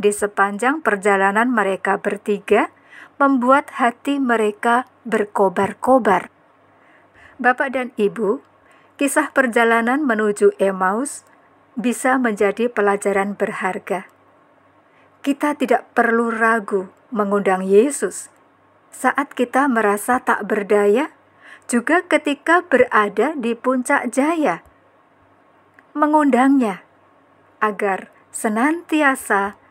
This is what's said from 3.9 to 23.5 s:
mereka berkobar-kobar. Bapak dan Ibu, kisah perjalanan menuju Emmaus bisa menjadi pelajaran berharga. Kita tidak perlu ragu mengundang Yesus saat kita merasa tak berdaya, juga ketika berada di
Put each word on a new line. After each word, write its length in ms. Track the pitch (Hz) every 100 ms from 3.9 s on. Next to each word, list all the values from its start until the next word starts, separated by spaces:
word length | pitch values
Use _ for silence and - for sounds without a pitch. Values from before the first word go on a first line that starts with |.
| 233 285 285
mereka 720 | 254 226 214 208 233 240 - _
berkobar-kobar. 1300 | 233 214 208 - 190 180 196 - - 262 214 180 - _ _ _ _ _ _ _ _ _ - -
Bapak 320 | 247 254 277 262
dan 160 | 247 -
Ibu, 400 | 202 180 202 277 - _ _ _ _
kisah 400 | - 277 294 285
perjalanan 720 | - 254 233 233 233 233 277 285
menuju 480 | 214 214 208 202 -
Emmaus 640 | 196 190 185 214 285 - - _ _ _ _
bisa 400 | 247 240 233 262
menjadi 560 | 262 240 202 202 196 240
pelajaran 640 | 220 202 202 202 196 202
berharga. 720 | 196 202 - 185 196 - 185 - _ _ _ _ _ _ _ _ _ _ _
Kita 340 | 277 277 294 294
tidak 320 | 240 240 - -
perlu 320 | 233 233 233
ragu 600 | 220 226 226 196 196 190 _ _
mengundang 560 | 214 202 202 190 185 190
Yesus 640 | 196 285 277 190 - - _ _ _ _ _ _
saat 400 | - 262 - 285
kita 320 | - 247 262 285
merasa 560 | 226 208 202 - 254
tak 240 | - - 202
berdaya, 640 | 208 196 208 202 226 320 - _ _ - - -
juga 400 | 240 - 339 359
ketika 560 | 302 302 277 349 349
berada 720 | 349 254 247 214 208 - 269
di 240 | 311 233